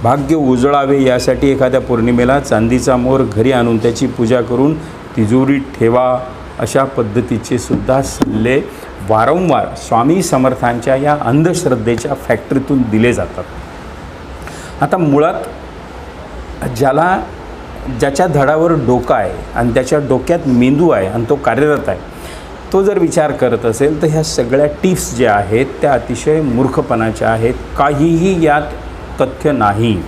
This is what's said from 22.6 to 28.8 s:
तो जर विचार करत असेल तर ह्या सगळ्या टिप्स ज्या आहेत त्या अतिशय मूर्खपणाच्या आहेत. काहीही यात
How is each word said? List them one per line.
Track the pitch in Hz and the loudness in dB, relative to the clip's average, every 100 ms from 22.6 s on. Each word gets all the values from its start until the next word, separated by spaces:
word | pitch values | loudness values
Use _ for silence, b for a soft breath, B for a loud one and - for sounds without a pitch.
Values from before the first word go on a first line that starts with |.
| - | -4
तो | 190 | 0
जर | 196 202 | 2 2
विचार | 165 165 151 | 0 2 0
करत | 139 127 117 117 | 2 0 0 -2
असेल | 107 139 160 | 0 0 2
तर | 160 | 0
ह्या | 156 | 0
सगळ्या | 156 - 120 135 147 | -2 -2 0 2 2
टिप्स | 147 185 170 - 117 | 2 0 0 -4 0
ज्या | 120 | 2
आहेत | 104 98 110 135 - | 2 2 0 0 -2
त्या | 147 | 0
अतिशय | 127 - 117 - 156 | 0 -2 -4 0 0
मूर्खपणाच्या | 151 117 131 131 123 120 113 107 113 | 0 0 0 0 -2 0 -2 0 0
आहेत. | 113 113 123 - - | 2 0 -2 -8 0
काहीही | 143 143 160 165 180 185 160 | 0 2 2 4 2 2 2
यात | 147 147 - | 2 0 -10